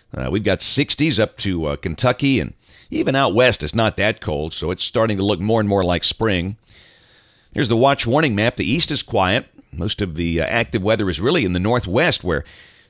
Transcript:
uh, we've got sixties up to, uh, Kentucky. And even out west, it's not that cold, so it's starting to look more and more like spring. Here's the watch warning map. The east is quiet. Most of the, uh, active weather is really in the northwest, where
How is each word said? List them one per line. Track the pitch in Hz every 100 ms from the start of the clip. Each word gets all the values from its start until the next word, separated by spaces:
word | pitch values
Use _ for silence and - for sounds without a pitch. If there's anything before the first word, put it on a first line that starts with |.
| _
uh, | - 64
we've | 101
got | 101 92
sixties | - - 147 - 156 104
up | 107 -
to, | 101 90
uh, | 76 71
Kentucky. | 87 80 123 127 139 123
And | 64 - _ - -
even | - - 135
out | 127
west, | 104 127 104
it's | 76
not | 113 110 -
that | 104 110
cold, | - 73 80
so | - 82
it's | 90
starting | - 117 113 98
to |
look | 98 92
more | 104 113
and | 104
more | 101
like | 95 87
spring. | - - 113 90 90 107 _ - - - _ - _ _ _
Here's | - 110
the | 117
watch | 135 139 117
warning | 139 156
map. | 104 113 -
The | 82
east | 131 -
is | 147
quiet. | - 110 92 113 - _ -
Most | 80 95 -
of | 98 78
the, | 85 82
uh, |
active | 73 117 117 104
weather | 98 110 98
is | 73
really | 117 175 95
in |
the | 90
northwest, | 101 123 87 107 170 -
where | 90 73 - - - -